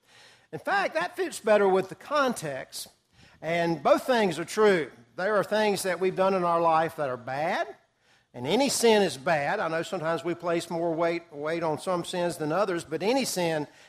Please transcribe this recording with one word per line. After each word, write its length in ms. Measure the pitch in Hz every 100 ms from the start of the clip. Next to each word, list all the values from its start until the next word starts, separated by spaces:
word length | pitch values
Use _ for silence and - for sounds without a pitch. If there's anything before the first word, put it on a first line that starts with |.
| _ - - - _
In 60 | -
fact, 340 | - 392 359
that 220 | 320 349 -
fits 240 | 339 208
better 280 | 214 208 196
with 220 | 185 185
the 60 | -
context. 960 | - 294 262 - 156 135 - - - _ _ _ - -
And 400 | 156 170 170 156
both 240 | 214 302 -
things 320 | 240 202 156
are 80 | 165
true. 460 | 214 214 185 127 - - -
There 200 | 190 208
are 80 |
things 380 | 170 208 214 190
that 180 | 190 175
we've 160 | 190 180
done 200 | 190 190
in 80 |
our 180 | 175 170
life 360 | 165 160 165 -
that 120 | 139
are 80 | 127
bad, 500 | 117 135 165 247 415 - _ _ _ _ _ 127
and 100 | 127
any 240 | 214 277
sin 320 | - 233 214
is 160 | 190 131
bad. 420 | 175 156 143 208
I 80 | 170
know 140 | 160
sometimes 420 | 160 160 160 165
we 120 | 170 170
place 340 | 170 170 -
more 240 | 170 170
weight, 300 | 160 170 170 -
weight 300 | 143 151 170
on 160 | 165 151
some 260 | 190 180 170
sins 320 | 180 175 160
than 140 | 151
others, 320 | 170 208 170
but 180 | 139 160
any 240 | 190 269 226
sin, 420 | 185 170 156 143 -